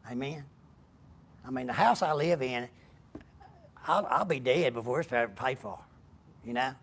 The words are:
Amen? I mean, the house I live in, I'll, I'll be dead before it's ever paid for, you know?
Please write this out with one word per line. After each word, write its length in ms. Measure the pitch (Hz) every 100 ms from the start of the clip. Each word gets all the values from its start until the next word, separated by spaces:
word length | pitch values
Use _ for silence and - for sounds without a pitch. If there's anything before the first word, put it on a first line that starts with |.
| -
Amen? 340 | 123 139 156 139 - - - - _ - - - - 127
I 40 |
mean, 160 | 131 127
the 80 |
house 280 | 120 220 240
I 100 | 165
live 300 | 151 160 165
in, 260 | 127 123 123 - - - - - - - - - - - -
I'll, 200 | 180 208
I'll 140 | 269
be 160 | 208 143
dead 320 | 127 143 151
before 280 | 117 113 131
it's 120 | 165
ever 180 | 120 117
paid 280 | 98 131 131
for, 200 | - 85 - - - - - -
you 100 | 113
know? 180 | 120 131 139